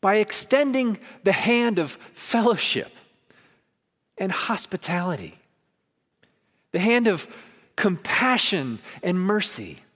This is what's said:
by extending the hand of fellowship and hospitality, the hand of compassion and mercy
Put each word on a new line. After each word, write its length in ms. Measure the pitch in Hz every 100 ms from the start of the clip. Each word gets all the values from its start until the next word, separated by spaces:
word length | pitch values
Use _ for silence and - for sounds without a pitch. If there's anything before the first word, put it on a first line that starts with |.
by 160 | 196 214
extending 800 | 208 - - 269 285 262 247 208 - -
the 100 | -
hand 460 | - - 240 240 190
of 140 | 151 - -
fellowship 760 | - - 233 220 208 - - - - _ _ _ _ _ _ _ _ _ _ _ -
and 140 | 190
hospitality, 1040 | 180 - 208 - 185 - 175 180 156 82 - _ _ _ _ _ _ _ _ _ _ _ _ _
the 80 | 170
hand 260 | 202 240 233
of 220 | 175 - - - - _ -
compassion 1000 | 208 180 - - 254 247 - 190 131 113 - -
and 180 | 180 180
mercy 580 | 185 214 - - 90 90 _